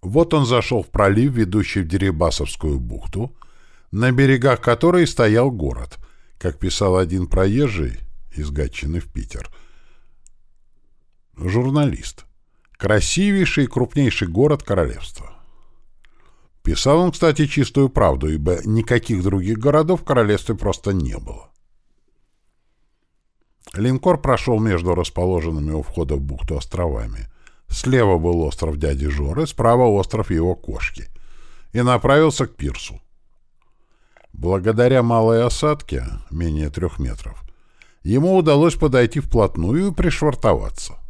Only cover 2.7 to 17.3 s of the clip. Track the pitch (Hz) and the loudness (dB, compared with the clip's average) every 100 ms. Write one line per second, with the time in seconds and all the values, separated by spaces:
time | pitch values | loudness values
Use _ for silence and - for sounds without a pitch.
2.7 | 69 58 57 - 95 117 - - - - | -2 -4 -8 -8 -6 -8 -10 -20 -20 -20
3.7 | - - 101 127 127 135 131 131 123 - | -20 -8 0 2 4 4 4 4 2 2
4.7 | 117 165 180 165 - 113 110 135 113 71 | 2 4 4 2 2 4 4 2 0 -6
5.7 | 60 64 - - - - - 90 73 92 | -6 -10 -14 -18 -20 -20 -6 -6 -2 -4
6.7 | - 101 92 90 95 90 - 98 113 143 | 0 2 2 0 -2 0 2 2 2 0
7.7 | 101 65 - - - - - 73 71 71 | 0 -4 -6 -10 -12 -12 -8 -6 -4 -4
8.7 | - 76 85 - - - - - - - | -4 -6 -6 -6 -10 -10 -12 -14 -16 -20
9.7 | - - - - - - - - _ _ | -20 -20 -20 -20 -20 -20 -20 -20 _ _
10.7 | _ _ _ _ _ _ - 90 107 127 | _ _ _ _ _ _ -8 -2 0 0
11.7 | 143 143 - - - - _ _ _ _ | 2 0 -2 -10 -16 -20 _ _ _ _
12.7 | _ 98 104 - 165 202 196 175 - 131 | _ 2 2 2 0 2 2 2 2 0
13.7 | - 123 143 131 - 90 85 143 143 - | 0 -2 2 0 0 -2 2 2 2 0
14.7 | 98 73 58 - - - - - - - | 0 0 -2 -12 -12 -16 -18 -20 -20 -20
15.7 | - - - - - - _ _ _ - | -20 -20 -20 -20 -20 -20 _ _ _ -2
16.7 | 78 131 156 180 - 170 | 0 4 4 2 2 0